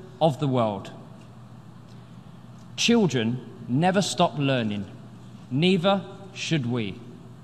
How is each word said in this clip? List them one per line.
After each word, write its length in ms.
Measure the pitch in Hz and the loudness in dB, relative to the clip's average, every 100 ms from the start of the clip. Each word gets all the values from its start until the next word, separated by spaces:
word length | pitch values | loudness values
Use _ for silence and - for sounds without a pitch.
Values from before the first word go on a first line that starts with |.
| - - | -16 0
of 180 | 156 123 | 2 2
the 80 | 143 | 2
world? 440 | 127 110 98 - - - - - - - - - - - - - - - - - - - - | 2 2 0 -8 -14 -18 -20 -20 -20 -20 -20 -20 -20 -18 -20 -18 -18 -18 -18 -18 -18 -12 0
Children 680 | - 233 190 123 113 127 - - - | 4 6 6 4 2 0 -6 -12 -2
never 320 | 127 180 190 | 4 4 4
stop 380 | - - 170 147 | 2 2 2 2
learning, 480 | 139 131 110 101 95 - - - - - - | 0 2 0 -2 -6 -12 -16 -18 -18 -18 -4
neither 520 | 131 180 190 185 196 165 - - | 2 4 4 4 2 0 -12 -14
should 320 | - - 160 | -10 -2 0
we. 300 | 117 123 104 - - - - - | 0 -2 -2 -8 -14 -18 -18 -18